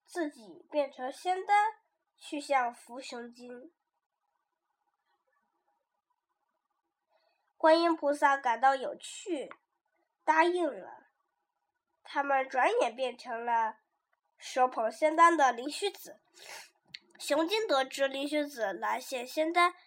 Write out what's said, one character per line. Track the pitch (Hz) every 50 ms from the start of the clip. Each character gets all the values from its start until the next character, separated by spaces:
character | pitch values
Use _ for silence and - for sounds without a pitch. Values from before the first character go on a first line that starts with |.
| _
自 | _ - 349 330 294
己 | - 254 220 190 156 - - _
变 | 302 302 285 269
成 | - - 254 262
仙 | 285 - - 359 370 370 392
丹， | 403 415 415 415 440 440 - _ _ _ _ _ _ _ _
去 | - - 320 294
向 | 285 - 277 262 247 240 240
伏 | - - - 233 262
熊 | 262 - 254 240 240 240
精。 | 240 240 240 247 247 247 262 330 _ _ _ _ _ _ _ _ _ _ _ _ _ _ _ _ _ _ _ _ _ _ _ _ _ _ _ _ _ _ _ _ _ 1077 _ _ _ _ _ _ _ _ _ _ _ _ _ _ _ _ _ _ _ _ _ _ _ _ _ _ _ _ _ _ _ _ _ _ _ _ _ _ _ _ _ _ _
观 | _ - 320 320 330
音 | 339 339 330
菩 | 330 - 285 294
萨 | 285 302 285 277
感 | 277 277 254 226 233
到 | 247 269 269
有 | 269 247 196 -
趣， | - - - - - - 440 339 277 220 180 - - _ _ _ _ _ _ _ _ _ _ _ _ _
答 | - 311 320 330
应 | 349 359 359 349
了。 | 294 240 196 165 113 117 - - _ _ _ _ _ _ _ _ _ _ _ _ _ _ _ _ _ _ _ _
他 | - - 294 277
们 | 277 277 269 262 262
转 | 262 262 254 339 427 480
眼 | 294 240 220
变 | 247 262 247 240 240
成 | - 254 240 226 233
了 | 240 233 226 226 220 226 - _ _ _ _ _ _ _ _ _ _ _ _
手 | - - - 269 254 254
捧 | 254 262 226 220
仙 | 240 - 311 302 311
丹 | 320 339 339 339 311
的 | 277 262 240
灵 | 226 247 302
虚 | 294 - 403 403
子。 | 370 - - - - - _ _ _ - - - - - - - _ _ _ _ - - _ _ _ -
熊 | - - 285 294 330 330
精 | 403 440 440 427
得 | 302 269 262
知 | 262 - - 277 269
灵 | 269 269 277 294
虚 | 294 302 294
子 | 285 285 247 220 196 190
来 | 196 226 208 220 247
献 | 254 - 269 247 240
仙 | 254 - 311 311 320 339
丹， | 349 349 359 359 - -